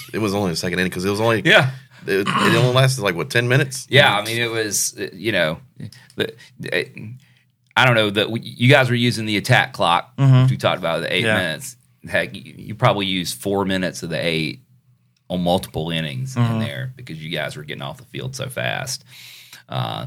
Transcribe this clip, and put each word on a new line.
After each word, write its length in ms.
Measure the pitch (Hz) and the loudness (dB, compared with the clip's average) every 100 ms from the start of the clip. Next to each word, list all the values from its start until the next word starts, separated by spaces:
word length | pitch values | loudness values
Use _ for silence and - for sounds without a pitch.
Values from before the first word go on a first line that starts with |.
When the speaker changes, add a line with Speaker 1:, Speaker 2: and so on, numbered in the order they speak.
| - | -8
Speaker 1:
it 60 | 98 | -4
was 160 | 104 101 | -2 0
only 160 | 95 | -2
the 40 | 80 | -2
second 220 | 92 87 | -4 -2
inning, 120 | 92 | -2
'cause 140 | 90 95 | -2 -2
it 40 | |
was 120 | 101 | 0
only 200 | 117 110 123 | 2 2 4
Speaker 2:
Yeah. 260 | 202 131 - - - - | 4 4 -2 -16 -14 -4
Speaker 1:
it, 220 | 98 101 | -2 -2
it 280 | - 104 117 | 0 2 4
only 180 | 123 | 4
lasted, 280 | 127 135 131 | 4 2 2
like, 140 | 101 82 | -2 -2
what, 140 | 78 | -2
ten 180 | 117 120 | 2 4
minutes? 400 | 135 139 - - | 4 2 -4 2
Speaker 2:
Yeah, 260 | 131 139 104 | 4 4 2
I 60 | |
mean, 140 | 107 117 | -2 -4
it 80 | 117 | -2
was, 440 | 113 107 - - 104 | -2 -2 -2 -4 -6
uh, 80 | 98 | -10
you 180 | - 107 | -6 -2
know, 280 | 95 80 82 - - 107 - - - | 0 0 -2 -10 -16 -16 -16 -14 -6
the, 180 | - - - - | -6 -8 -20 -14
it, 320 | - 85 - - 110 123 _ _ _ _ _ - | -6 -4 -4 -10 -16 -16 _ _ _ _ _ 4
I 100 | 127 | 6
don't 100 | 113 | 6
know, 140 | 104 | 2
that 180 | 101 95 | 2 0
we, 80 | 117 | -4
you 280 | - - 123 | -8 2 6
guys 200 | 143 123 | 6 6
were 60 | 120 | 2
using 300 | 120 107 110 | 2 0 -2
the 100 | 101 | -2
attack 360 | - 110 - | 4 4 4
clock, 420 | - 87 87 - - | 0 2 2 0 2
Speaker 3:
Mm-hmm. 260 | 135 127 | 6 6
Speaker 2:
which 80 | 131 | 6
we 60 | 131 | 2
talked 220 | 98 80 | 0 0
about, 220 | 82 82 | -2 -2
the 120 | 78 | -2
eight 100 | 90 113 | 0 0
Speaker 3:
Yeah. 120 | 107 | 0
Speaker 2:
minutes. 380 | 87 73 - - _ _ - | -2 -6 -10 -18 _ _ -4
Heck, 260 | 87 85 | -4 -4
you, 200 | - 80 - | -8 -16 -16
you 180 | 101 107 | -14 0
probably 300 | 120 101 95 | 0 2 0
used 340 | 92 82 - | -2 -4 -6
four 240 | 101 98 95 | -2 -2 0
minutes 360 | 95 87 - | -2 -2 -6
of 60 | 85 | -6
the 160 | 76 85 | -4 -2
eight 360 | 80 76 - _ _ _ _ _ _ - | -2 -2 -8 _ _ _ _ _ _ -8
on 120 | 90 | -2
multiple 480 | 87 95 - 80 82 | 0 0 0 -6 -4
innings 460 | 82 78 65 65 120 | -4 -6 -8 -6 -2
in 60 | |
Speaker 3:
Mm-hmm. 160 | 120 113 | -2 -2
Speaker 2:
there 340 | 71 67 65 - | -4 -8 -10 -12
because 260 | - 78 | -14 -12
you 80 | 80 | -8
guys 280 | 78 69 78 | -6 -6 -10
were 60 | 73 | -12
getting 160 | 67 | -10
off 160 | 69 - | -10 -12
the 80 | - | -14
field 280 | 69 62 - | -12 -10 -8
so 100 | - | -8
fast. 560 | - 62 50 - - - - - - - - _ | -6 -4 -6 -8 -10 -14 -20 -20 -20 -20 -20 _
Uh, 380 | 65 58 55 | -6 -6 -8